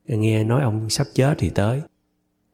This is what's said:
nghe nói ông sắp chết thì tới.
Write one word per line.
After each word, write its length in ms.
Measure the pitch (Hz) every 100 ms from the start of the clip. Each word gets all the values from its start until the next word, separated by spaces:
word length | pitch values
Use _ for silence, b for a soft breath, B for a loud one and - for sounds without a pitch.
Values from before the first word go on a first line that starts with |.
| -
nghe 380 | 110 110 110
nói 180 | 107 127
ông 280 | 131 110 110
sắp 160 | - -
chết 200 | - 135 156
thì 120 | 85
tới. 320 | 85 104 135 160 _ _ _ _ _ _